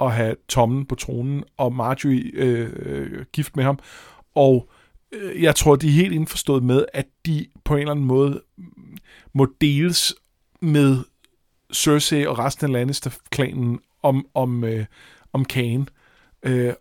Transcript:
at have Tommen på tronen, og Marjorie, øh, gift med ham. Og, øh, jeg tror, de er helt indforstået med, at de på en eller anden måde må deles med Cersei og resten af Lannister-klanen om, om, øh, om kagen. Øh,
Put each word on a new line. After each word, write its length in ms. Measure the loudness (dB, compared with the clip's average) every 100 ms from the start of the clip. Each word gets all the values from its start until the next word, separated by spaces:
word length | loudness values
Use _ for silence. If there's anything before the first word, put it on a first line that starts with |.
at 120 | -2
have 240 | 0 -2 -4 -4
Tommen 380 | 0 2 0 -4
på 80 |
tronen, 500 | -8 -8 -6 -4 -6 -8 -4
og 160 | -4
Marjorie, 580 | -2 -4 -2 0 0 -2
øh, 920 | -2 0 0 -4 -10 -8 -8 -8 -12 -10
gift 240 | -8 -6 -2
med 80 |
ham. 140 | -2 -2 -8 -20 -20 -20 _
Og, 360 | 2 4 4 0 _ _ _ -18
øh, 300 | -12 -10 0
jeg 120 | 2
tror, 220 | 4 4 4
de 120 | 6
er 40 |
helt 200 | 4 4
indforstået 500 | 0 -4 -4 0 0
med, 220 | 2 2 0
at 120 | -6 -10 _ -6
de 200 | -4 -6 -10
på 100 | -4
en 60 | -2
eller 120 | -2
anden 140 | -2 2
måde 340 | 2 2 -2 _ -20 -20 -20 -20 -20 _ -20 -4
må 120 | 2 2 2
deles 540 | 2 2 0 0 -2 -6 _ _ _ -6
med 380 | 0 4 4 2 -2 _ _ _ _ _ _
Cersei 540 | -2 2 2 2 0 0
og 120 | -2
resten 280 | -4 -2 -2
af 60 |
Lannister-klanen 1040 | 0 -2 -4 -8 -12 -8 -4 -4 -2 -4 -4 _ _
om, 240 | 0 0 -2
om, 300 | -4 -2 -2
øh, 200 | -4 -4 -8 _ -20 _ _
om 120 | -4
kagen. 440 | -2 -2 -2 -2 -4 _ _ _ _ _
Øh, 300 | -4 0 -2 -2